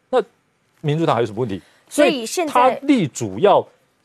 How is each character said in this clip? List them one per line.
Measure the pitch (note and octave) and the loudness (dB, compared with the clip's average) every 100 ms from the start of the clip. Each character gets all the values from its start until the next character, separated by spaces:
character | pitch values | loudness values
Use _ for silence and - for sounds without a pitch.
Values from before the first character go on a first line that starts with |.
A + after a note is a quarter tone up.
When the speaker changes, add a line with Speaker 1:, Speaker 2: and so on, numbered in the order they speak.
| _ | _
Speaker 1:
那 | B3+ - _ _ _ _ _ | -4 -4 _ _ _ _ _
民 | D#3 D3+ | -4 -2
主 | D#3+ | 0
党 | |
还 | A#2 | 0
有 | A#2 | -2
什 | |
么 | G#2 | -4
问 | B2 | -6
题？ | F#2+ - _ _ | -8 -12 _ _
Speaker 2:
所 | - D4 | 0 2
以 | C#4+ | 0
现 | A3 - D#4+ | -6 -6 -2
在 | |
Speaker 1:
所 | B3 B3+ | 2 2
以 | |
他 | - C#4 | 2 0
力 | C4+ D#3 | 0 0
主 | - A2 F#2 | -6 -10 0
要 | F#3+ D#3 - _ _ _ | 2 2 0 _ _ _